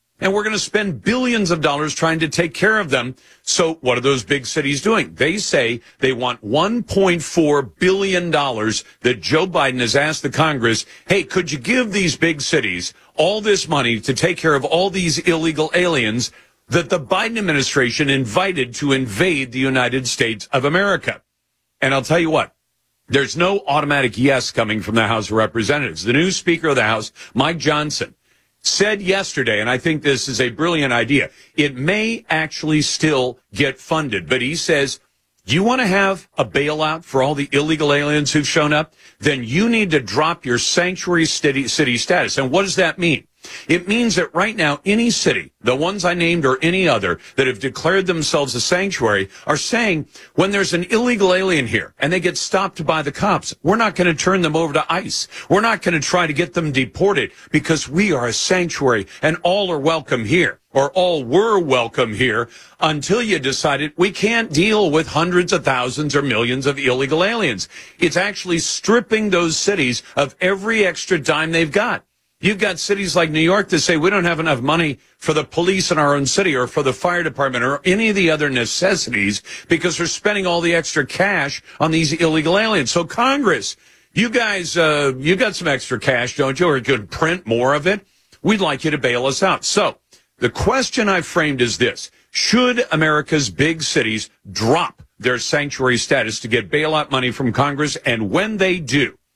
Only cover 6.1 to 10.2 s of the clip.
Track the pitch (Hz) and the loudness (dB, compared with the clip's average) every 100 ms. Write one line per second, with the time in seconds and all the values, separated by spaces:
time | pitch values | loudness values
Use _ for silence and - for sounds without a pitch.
6.1 | 120 123 117 101 143 196 233 - 196 190 | 0 -4 -4 -2 0 0 -2 -2 2 2
7.1 | 170 - 175 151 147 123 - 180 196 196 | 0 0 2 4 2 0 0 0 2 0
8.1 | 180 175 151 139 113 110 107 - _ 123 | -2 0 0 0 -2 -2 -4 -8 _ -2
9.1 | 120 - 156 185 170 139 127 117 143 151 | 0 0 0 2 2 0 0 0 2 0
10.1 | 151 | -2